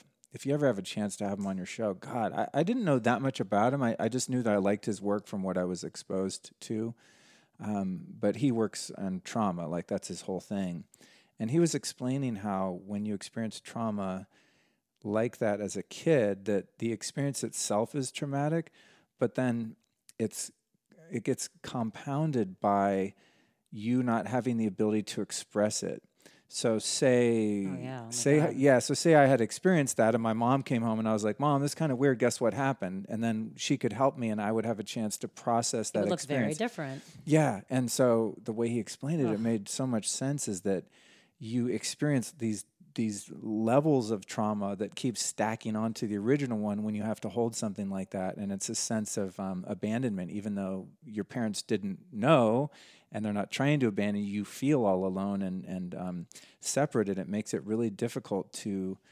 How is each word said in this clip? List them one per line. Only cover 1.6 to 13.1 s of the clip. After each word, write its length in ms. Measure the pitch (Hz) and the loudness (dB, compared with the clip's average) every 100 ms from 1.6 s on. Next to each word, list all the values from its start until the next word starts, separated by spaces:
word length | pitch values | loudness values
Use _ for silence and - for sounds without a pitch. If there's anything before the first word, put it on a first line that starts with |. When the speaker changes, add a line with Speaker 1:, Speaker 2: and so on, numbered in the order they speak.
| 90 | -6
Speaker 1:
show, 280 | - 107 | -4 -2
God, 380 | 90 - 123 110 | -2 -6 -2 -2
I, 160 | - - | -2 -2
I 80 | 139 | 0
didn't 220 | 170 247 | 0 0
know 160 | 190 131 | 2 4
that 200 | 113 113 | 4 2
much 180 | 135 - | 0 -2
about 340 | 98 101 117 | 0 4 4
him. 80 | 143 | 4
I, 140 | 120 - | 0 0
I 100 | 113 | 0
just 220 | 123 - | -2 -2
knew 120 | 123 | 0
that 100 | 113 | 2
I 40 | 104 | 2
liked 280 | 98 104 - | 4 0 -2
his 160 | 92 | -4
work 240 | 98 101 - | -2 -2 -2
from 160 | 104 | -6
what 160 | 92 90 | -2 0
I 60 | |
was 180 | 90 90 | 0 -2
exposed 720 | 90 - - 95 95 - - _ | -8 -12 -6 -4 -2 -4 -14 _
to. 340 | - 110 117 117 _ _ - - _ _ | -6 -4 -4 -8 _ _ -20 -20 _ _
Um, 400 | 98 101 95 87 - | -4 -2 -2 -4 -8
but 280 | - 104 110 | -2 0 2
he 160 | 135 | 2
works 380 | 113 107 - - - | 2 0 -2 -12 -8
on 240 | 98 92 | -6 -6
trauma, 420 | - 120 104 87 80 | -4 0 0 0 -4
like, 200 | 85 - | -4 -2
that's 200 | 98 - | -6 -4
his 140 | 92 | -10
whole 180 | - 92 | -6 -6
thing. 440 | - 101 90 85 - _ - - _ - | -4 -4 -4 -6 -12 _ -20 -20 _ -8
And 100 | 110 | -2
he 80 | 160 | 2
was 160 | 170 | 2
explaining 600 | 143 - - 127 135 131 104 | 0 -6 -6 -4 -2 -2 -4
how 440 | 104 95 95 90 95 | -2 -2 -2 -4 -6
when 180 | 104 | -6
you 100 | 107 | -4